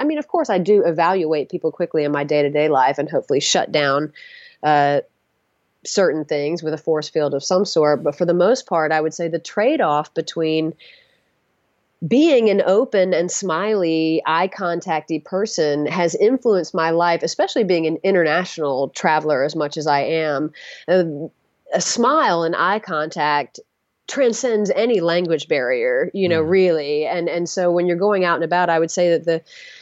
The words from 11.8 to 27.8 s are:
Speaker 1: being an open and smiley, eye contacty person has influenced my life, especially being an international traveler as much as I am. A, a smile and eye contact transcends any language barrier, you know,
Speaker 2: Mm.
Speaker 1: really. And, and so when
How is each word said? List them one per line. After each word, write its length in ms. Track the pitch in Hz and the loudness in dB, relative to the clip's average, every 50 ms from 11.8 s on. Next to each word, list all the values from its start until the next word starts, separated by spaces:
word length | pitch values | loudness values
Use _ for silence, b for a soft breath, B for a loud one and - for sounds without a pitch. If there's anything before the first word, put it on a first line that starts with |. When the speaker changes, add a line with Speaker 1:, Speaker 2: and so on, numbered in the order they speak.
| _ _ _ _ 170 | _ _ _ _ -4
Speaker 1:
being 420 | 151 226 262 311 339 285 240 226 214 | 0 2 4 4 6 4 4 4 4
an 120 | 196 202 180 | 4 4 4
open 480 | - 190 214 262 247 - 202 185 185 180 | 4 4 4 2 2 2 2 2 4 2
and 160 | 160 175 175 | 2 0 0
smiley, 920 | - - 196 185 160 165 196 214 220 202 180 165 160 160 160 160 160 160 - | -4 -6 -4 -2 -2 -2 0 0 0 0 0 2 2 2 2 2 0 0 0
eye 220 | - 160 165 185 196 | 0 0 0 0 -2
contacty 760 | - - 196 175 170 170 170 185 160 156 156 - 165 151 - | -2 -4 -4 -4 -4 -4 -4 -4 -4 -4 -4 -4 -6 -8 -6
person 640 | - 190 190 208 214 - - 156 151 143 147 147 | -6 -4 -4 -4 -2 -2 0 0 0 0 0 -2
has 280 | - 165 185 175 170 - | -2 -2 -2 -2 0 2
influenced 580 | - 208 220 262 254 - 240 208 185 160 - - | 2 2 2 2 2 2 0 0 0 0 -2 -4
my 160 | 170 160 165 | -2 -2 0
life, 320 | 165 170 175 175 170 170 - | 0 2 2 2 0 0 -2
especially 400 | 170 - - 320 392 - 277 220 | -4 -2 -2 -2 -2 0 0 0
being 220 | 180 185 170 165 | 2 2 0 0
an 100 | 160 160 156 - | 0 -2 -2 0
international 880 | 196 196 180 165 151 151 175 180 - - 165 156 143 135 127 139 131 | 2 2 2 2 2 2 0 -2 -4 -6 -6 -4 -2 -2 -2 -4 -4
traveler 560 | - - - 170 156 156 151 151 151 127 135 | -6 -4 0 0 0 2 2 0 0 0 0
as 100 | 151 - | -2 -2
much 220 | 160 151 143 - | -4 -4 -4 -4
as 100 | 165 147 | -4 -2
I 140 | 156 143 143 | 0 0 0
am. 520 | 135 113 160 160 160 156 147 139 151 151 B B B B B B B - | 0 0 -2 -2 -2 -2 -2 -2 -4 -6 B B B B B B B 0
A, 400 | 180 185 175 165 147 143 160 - - _ _ _ _ _ _ - - | 2 2 2 0 -4 -8 -10 -12 -14 _ _ _ _ _ _ -4 -4
a 80 | 175 | -2
smile 640 | - - - 240 233 247 294 320 294 220 175 170 170 | -2 -2 -2 0 2 2 2 2 2 2 2 0 0
and 140 | 165 175 | -2 -2
eye 240 | - 160 180 202 220 | -2 0 0 -2 -2
contact 800 | 214 196 175 151 151 156 - 180 147 151 147 147 139 - - - - _ _ _ _ _ _ _ _ - | -4 -6 -6 -6 -6 -6 -4 -2 0 0 0 0 -2 -4 -10 -20 -20 _ _ _ _ _ _ _ _ -8
transcends 640 | - 269 269 240 226 233 - 247 226 208 208 190 214 | -2 0 0 0 0 0 -2 0 0 0 0 0 0
any 260 | 180 220 240 240 196 | 0 0 2 0 0
language 460 | 170 170 165 180 180 165 165 147 - | 0 0 0 0 0 0 -2 -2 -2
barrier, 640 | - 160 139 127 123 127 123 117 127 123 127 156 160 - | -2 -2 0 0 0 0 0 0 0 0 0 -2 -2 -2
you 160 | 196 190 175 | -2 0 0
know, 140 | 170 160 156 | 2 0 0
Speaker 2:
Mm. 80 | 160 | 2
Speaker 1:
really. 560 | 185 190 185 180 160 156 143 143 151 147 151 | 2 4 4 4 2 0 -2 -2 -2 -2 -2
And, 220 | 127 170 175 170 165 | -2 -4 -4 -4 -4
and 200 | 151 175 175 165 | -4 -4 -4 -4
so 220 | - 196 180 175 | -4 -2 0 0
when 160 | 170 175 | 2 2